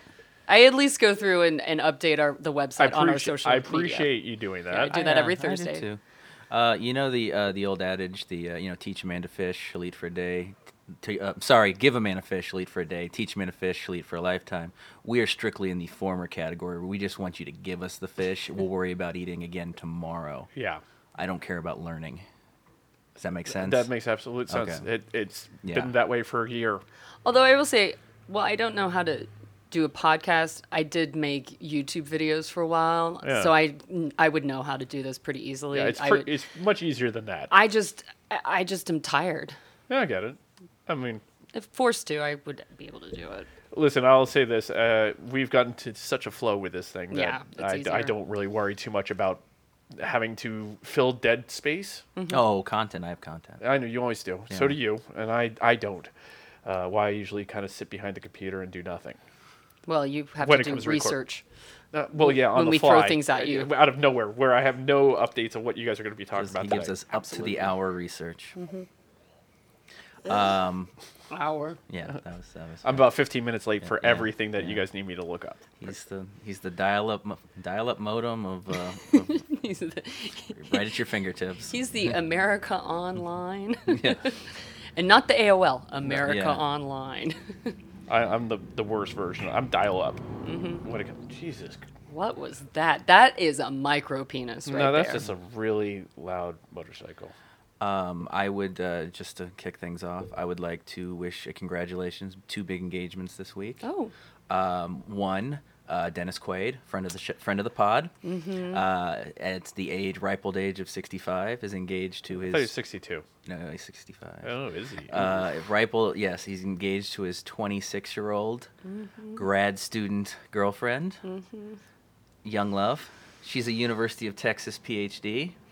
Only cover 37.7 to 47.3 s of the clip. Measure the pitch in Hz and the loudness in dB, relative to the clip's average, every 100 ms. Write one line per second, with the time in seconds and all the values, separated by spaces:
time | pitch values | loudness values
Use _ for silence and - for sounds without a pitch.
37.7 | 220 180 - - - - 208 - 185 185 | 4 0 -4 -18 -18 -8 -6 -2 0 0
38.7 | 190 - 160 - 143 175 156 - - - | -4 -2 -2 0 0 0 -4 -8 -14 -20
39.7 | _ - 262 185 95 110 156 _ _ 180 | _ -4 0 0 0 -4 -8 _ _ -20
40.7 | _ - 151 127 110 - _ _ 220 - | _ -6 -4 -4 -6 -10 _ _ -12 -8
41.7 | - 254 233 - 151 147 147 147 139 - | 0 2 2 -2 -4 -2 -4 -10 -14 -16
42.7 | - - - - - 85 98 - - - | -20 -18 -18 -14 -14 -12 -14 -16 -20 -10
43.7 | - 147 139 127 131 127 139 120 113 - | 4 4 6 10 10 8 4 4 2 0
44.7 | - 113 110 107 - 98 131 131 131 120 | 2 4 4 4 0 -6 -4 2 4 4
45.7 | 120 127 107 - 131 107 - 117 101 95 | 0 -10 -10 -4 -4 -4 -4 -2 0 -2
46.7 | 90 - 92 90 98 - | -6 -8 -10 -6 -2 -2